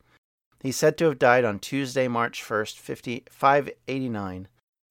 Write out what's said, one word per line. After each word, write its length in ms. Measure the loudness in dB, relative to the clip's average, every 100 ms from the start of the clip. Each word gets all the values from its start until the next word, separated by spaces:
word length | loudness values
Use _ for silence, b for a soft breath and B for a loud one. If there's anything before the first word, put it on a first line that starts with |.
| b b _ _ _ _
He's 160 | -6 2
said 220 | 2 4
to 80 | 0
have 120 | 4
died 260 | 4 6
on 140 | 2 -2
Tuesday, 500 | -6 -6 -4 -2 0
March 340 | 0 -2 -4
first, 360 | -4 -4 -4 -10
fifty, 460 | -12 -10 -8 -10 -12
five 400 | 0 4 4 2 -10 -8
eighty-nine. 600 | -6 -4 -6 -6 -10 -14 _ _ _ _